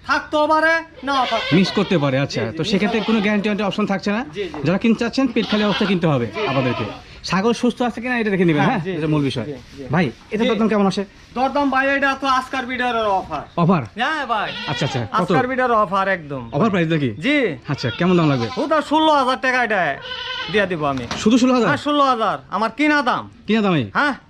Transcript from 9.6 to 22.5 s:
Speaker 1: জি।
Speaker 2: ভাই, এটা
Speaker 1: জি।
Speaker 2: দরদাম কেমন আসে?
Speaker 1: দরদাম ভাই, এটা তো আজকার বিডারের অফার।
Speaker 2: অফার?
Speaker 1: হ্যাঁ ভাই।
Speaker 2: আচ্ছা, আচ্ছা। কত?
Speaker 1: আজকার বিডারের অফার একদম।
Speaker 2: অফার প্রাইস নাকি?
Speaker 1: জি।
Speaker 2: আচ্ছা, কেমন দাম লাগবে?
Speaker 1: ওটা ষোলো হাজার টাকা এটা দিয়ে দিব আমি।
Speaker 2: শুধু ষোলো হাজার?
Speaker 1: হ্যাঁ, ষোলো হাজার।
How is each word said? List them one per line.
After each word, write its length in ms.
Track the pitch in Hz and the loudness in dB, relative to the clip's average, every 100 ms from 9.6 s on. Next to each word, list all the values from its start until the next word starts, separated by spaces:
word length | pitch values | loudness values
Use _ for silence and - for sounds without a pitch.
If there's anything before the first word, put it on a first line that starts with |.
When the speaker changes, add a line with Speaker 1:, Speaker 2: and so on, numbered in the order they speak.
| - | -14
Speaker 1:
জি। 80 | 139 127 | -16 -2
Speaker 2:
ভাই, 160 | 151 143 - - | 0 0 -4 -8
এটা 120 | 208 | -2
Speaker 1:
জি। 40 | 247 | 0
Speaker 2:
দরদাম 180 | 220 220 | 2 2
কেমন 180 | 208 196 | 4 2
আসে? 160 | 190 190 - - | 0 -8 -12 -12
Speaker 1:
দরদাম 320 | 240 269 285 285 | -4 -2 0 0
ভাই, 140 | 262 269 | 2 0
এটা 220 | 277 269 269 | 2 0 0
তো 60 | 277 | 0
আজকার 360 | 254 254 262 247 | 0 -2 -6 -6
বিডারের 420 | 247 247 226 214 | -2 -2 0 0
অফার। 320 | 190 - 151 117 - | 0 -2 -10 -6 0
Speaker 2:
অফার? 260 | 170 180 110 202 | 2 2 0 -6
Speaker 1:
হ্যাঁ 260 | 262 311 254 | -4 -4 -2
ভাই। 240 | 214 165 - - | -4 -4 -6 -8
Speaker 2:
আচ্ছা, 160 | 143 147 | -4 -4
আচ্ছা। 140 | 123 | -4
কত? 160 | 110 208 | -2 -2
Speaker 1:
আজকার 280 | - 170 247 | 0 0 0
বিডারের 280 | 254 254 226 | -2 0 2
অফার 300 | 208 196 190 | 2 0 0
একদম। 340 | 185 147 139 113 | -2 -6 -10 -6
Speaker 2:
অফার 180 | 143 214 | 0 2
প্রাইস 180 | 185 165 | 2 0
নাকি? 220 | 160 135 104 | 0 -2 -2
Speaker 1:
জি। 180 | 196 294 220 135 - | 0 2 0 -4 -8
Speaker 2:
আচ্ছা, 200 | 143 127 | -4 -4
কেমন 240 | - 175 180 | 0 2 4
দাম 100 | 156 | 4
লাগবে? 200 | 135 113 147 | 2 -2 -4
Speaker 1:
ওটা 220 | 285 311 | 0 0
ষোলো 320 | 285 302 311 | 2 2 4
হাজার 260 | 285 254 262 | 4 2 0
টাকা 180 | 262 247 | 0 0
এটা 160 | 233 208 160 135 - - - - - | 0 0 0 -4 -8 -12 -10 -10 -2
দিয়ে 160 | 202 190 | 0 0
দিব 160 | 175 | 0
আমি। 200 | 147 135 117 - | -2 -2 -6 0
Speaker 2:
শুধু 180 | 214 240 | 4 4
ষোলো 140 | 254 | 4
হাজার? 140 | 254 214 | 4 2
Speaker 1:
হ্যাঁ, 140 | - | 0
ষোলো 180 | 285 294 | 0 2
হাজার। 320 | 269 240 214 147 - | 2 2 0 -2 -4